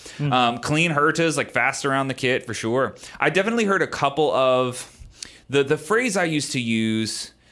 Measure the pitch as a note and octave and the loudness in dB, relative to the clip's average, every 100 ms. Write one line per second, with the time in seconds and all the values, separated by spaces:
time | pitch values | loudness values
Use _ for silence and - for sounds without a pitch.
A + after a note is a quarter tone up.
0 | - - D3 B2+ A#2+ A#2+ - D3+ E3+ C#3+ | -14 -6 0 2 2 0 -2 0 0 2
1 | D3+ D#3 E3 C#3+ A2+ B2 B2 C3+ C#3 C3+ | 2 2 0 0 -2 0 0 0 0 0
2 | C3+ B2 B2+ B2 - G#2+ A2+ B2+ A#2+ - | -2 -2 0 0 -2 -6 -2 0 0 -4
3 | - - C#3+ E3+ G3 A#3 G#3 F#3+ D3 - | -16 -4 0 2 0 0 2 0 0 0
4 | C#3 D3 D3 G#2+ C3 B2+ B2 B2 - - | 0 2 2 4 4 4 2 -4 -10 -16
5 | - - - - - C3+ C#3+ D3+ - A3 | -20 -18 -18 -18 -2 2 2 0 0 0
6 | B3+ F#3+ F3 D3+ C#3 C3+ A#2 A2+ A2 A2 | 2 0 0 0 -2 -2 0 0 2 0
7 | A2 - - - _ | -2 -6 -10 -16 _